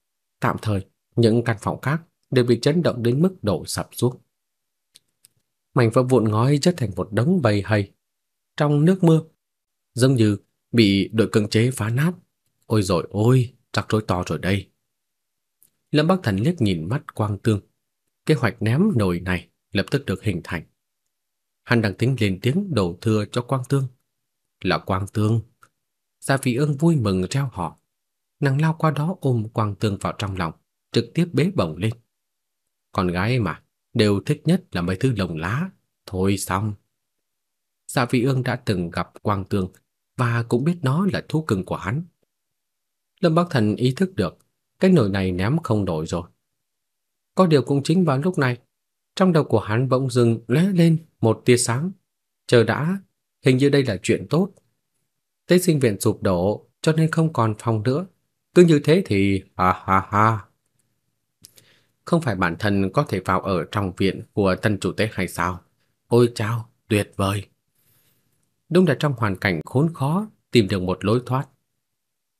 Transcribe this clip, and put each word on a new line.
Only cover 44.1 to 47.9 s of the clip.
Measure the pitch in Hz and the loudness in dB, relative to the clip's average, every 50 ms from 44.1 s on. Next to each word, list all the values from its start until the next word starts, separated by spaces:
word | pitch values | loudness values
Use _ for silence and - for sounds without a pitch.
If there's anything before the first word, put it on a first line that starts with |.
| - | -2
được, | - 95 80 - _ _ _ _ _ _ _ _ - | -2 -4 -4 -4 _ _ _ _ _ _ _ _ 0
cái | 185 190 | 2 4
nồi | 185 156 110 98 | 4 4 4 2
này | 98 98 95 92 | 0 -2 -2 -2
ném | 90 90 95 110 151 165 - | -2 -2 -2 -2 -2 -2 -2
không | - 110 104 98 | -2 -2 0 0
nổi | 90 82 78 80 | -2 -4 -4 -4
rồi. | - 90 85 85 - _ _ _ _ _ _ _ _ _ _ _ _ _ _ _ _ _ _ _ _ - | -4 -6 -6 -8 -10 _ _ _ _ _ _ _ _ _ _ _ _ _ _ _ _ _ _ _ _ 0
Có | - 185 | 2 2
điều | 165 156 135 | 4 4 2
cũng | 120 - 143 143 139 | 2 2 0 0 0
chính | - | 2